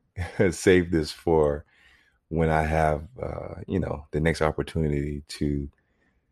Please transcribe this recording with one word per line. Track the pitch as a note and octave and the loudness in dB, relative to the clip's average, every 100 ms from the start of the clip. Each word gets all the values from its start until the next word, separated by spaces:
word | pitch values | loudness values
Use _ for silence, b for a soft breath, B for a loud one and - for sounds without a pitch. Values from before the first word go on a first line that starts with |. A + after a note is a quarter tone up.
| _ | _
<laughs> | - E2+ - G2 | -10 -6 0 0
save | - G2+ F2+ F2 | 2 4 6 4
this | E2+ D2+ | 0 -2
for | - - D#2+ D2 D2 b b b b b b - | -4 0 2 2 0 b b b b b b -6
when | D#2 D#2+ | 0 2
I | D#2 | 2
have, | D#2 D#2+ D#2 D2+ D#2 - | 2 2 2 0 -6 -10
uh, | D#2+ D#2+ - F2+ - | -8 -8 -10 -12 -4
you | F#2 | -4
know, | - D2+ - | -2 -6 -6
the | D2+ | 0
next | E2 D#2 | 0 2
opportunity | D#2 - D2 E2 D#2 C#2+ D2 C#2+ - | 0 0 -4 -2 0 0 -4 -8 -12
to, | - D2 C#2+ D2 - _ _ _ _ _ | -4 -4 -2 -6 -14 _ _ _ _ _